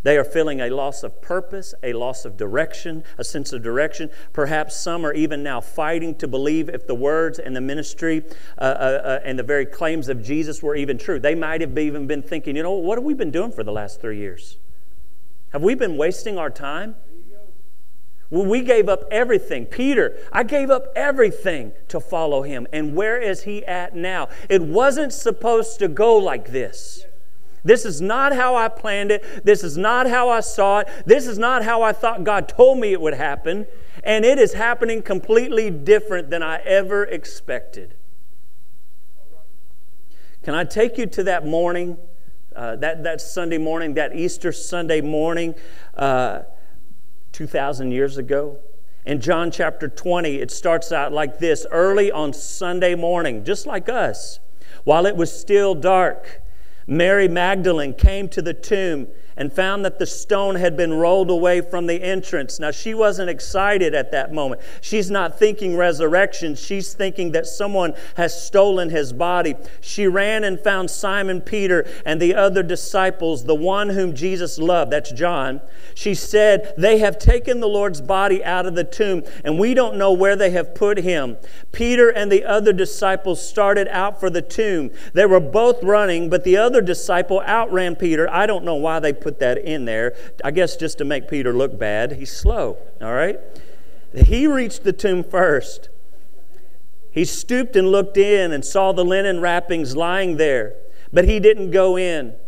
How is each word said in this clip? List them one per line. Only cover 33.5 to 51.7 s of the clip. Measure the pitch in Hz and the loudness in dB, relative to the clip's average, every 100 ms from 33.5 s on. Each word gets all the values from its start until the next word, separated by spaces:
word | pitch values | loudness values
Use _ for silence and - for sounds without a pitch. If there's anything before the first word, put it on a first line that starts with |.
| 196 208 - - - | -4 -4 -4 -4 -4
And | - 214 | 0 4
it | 226 277 | 4 6
is | 214 | 4
happening | 190 233 240 226 226 | 4 -2 0 -2 -2
completely | - 185 - 226 254 220 220 | -2 -2 2 2 4 0 0
different | 156 143 208 208 185 147 | -2 4 4 4 -4 -2
than | 170 | -2
I | 160 160 | -2 -4
ever | - 190 185 202 | 2 2 2 -2
expected. | 202 170 - - - 123 - - - - - - - - - - - - - - - - - - - - - - - - - - - - | -2 -4 -4 -4 -4 -4 -4 -4 -4 -4 -4 -4 -4 -4 -4 -4 -4 -4 -4 -4 -4 -4 -4 -4 -4 -4 -4 -4 -4 -4 -4 -4 -4 -4
Can | - | -2
I | 156 | -2
take | 175 214 226 233 | 0 0 0 0
you | 220 | -2
to | - | 0
that | 190 175 | 0 0
morning, | 151 165 175 175 175 170 - - - - - | 0 0 0 -2 -2 -4 -4 -4 -4 -4 -4
uh, | - 117 113 | -6 -4 -4
that, | 151 165 | -4 -2
that | 160 160 | -4 -4
Sunday | - 185 170 165 | -4 -4 -2 -2
morning, | 156 165 160 | -2 -2 -2
that | 143 139 | -2 -2
Easter | - 170 - 175 | -2 -2 -2 -2
Sunday | 135 - 175 165 156 | -4 -4 -2 0 0
morning, | 147 151 160 170 165 165 - - - - | 2 0 0 0 -2 -4 -4 -4 -4 -2
uh, | 139 131 123 - - - - - - - - - - | 0 0 0 -2 -4 -4 -4 -4 -4 -4 -4 -4 -4
two | - 156 | -4 -2
thousand | 160 139 131 131 | -2 -2 -2 -2
years | 123 139 135 | 0 0 0
ago? | 127 139 147 143 - - - - - | 0 0 0 -4 -4 -4 -4 -4 -2
In | 143 | -2
John | 120 165 170 | 0 0 0
chapter | - 160 160 147 | 0 -2 -2 -4
twenty, | - 175 175 160 139 | -2 0 0 0 -2
it | 123 | -2
starts | - 175 165 170 | -2 0 0 0
out | 160 147 | -2 0
like | 147 147 - | 0 -2 0
this. | 170 147 - | 0 0 0